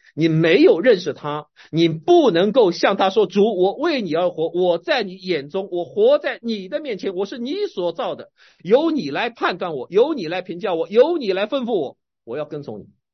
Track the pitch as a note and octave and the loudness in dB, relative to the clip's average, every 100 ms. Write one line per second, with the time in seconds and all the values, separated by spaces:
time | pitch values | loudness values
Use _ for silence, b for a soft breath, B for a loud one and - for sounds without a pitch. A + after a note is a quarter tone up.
0 | B - E3 D#3 E3 G3+ E4+ D#3+ A#3+ F#3+ | B -2 0 2 4 6 6 6 4 2
1 | D3+ - D3 D3 - _ B D#3+ E3 D#3+ | 0 -8 -8 -8 -10 _ B 0 0 0
2 | - F4 C#4 E3 G3+ B3+ G3 E3+ B3+ G3+ | 4 6 6 4 2 4 2 2 0 2
3 | F#3+ G#3 G#3 G3 G#3+ F#3 F#3 G3 E4 C#4 | 0 2 0 2 2 2 -2 0 -2 -2
4 | F#3 D#3 F3+ D#3+ D#3+ E3+ F3+ E3+ E4 C#4 | -2 -2 -2 -2 -4 0 0 0 0 -2
5 | G3+ F#3 F#3 D#3+ C#3+ F#3+ G3 F3 E3+ - | -4 -8 -6 -4 -4 -8 -6 -6 -6 0
6 | A3+ D4 D4 A3+ A#3 G#3+ F#3 D4 D4 G3 | 2 2 0 -8 -8 -8 -8 -10 -8 -8
7 | - F#3 A3 C4 A#3+ F#4+ G4+ - F3 E3+ | -6 -6 -6 -8 -8 -6 -6 -4 -6 -4
8 | G3+ B2 G#2+ _ b b E3 B3 E4 D4+ | -6 -8 -14 _ b b 2 2 2 -2
9 | D#3+ D#3 A#3+ A#3 E4+ F#3 F#3 C#3+ A#2+ F#3 | -4 -4 -6 -4 -4 -4 -6 -6 -2 2
10 | C#4+ D4 D#3+ F#3 F3+ F3 G3+ E3 E3 G#3+ | 2 0 -6 -6 -8 -8 -4 -4 0 2
11 | D4 F4 G#3+ F#3 A3 C#4 A#3+ G#3 B2+ - | 4 2 -2 -2 -2 -4 -2 -2 -4 -10
12 | _ _ - C3+ D3 D3 C3+ G#2 - _ | _ _ -12 -10 -8 -10 -12 -14 -16 _
13 | _ | _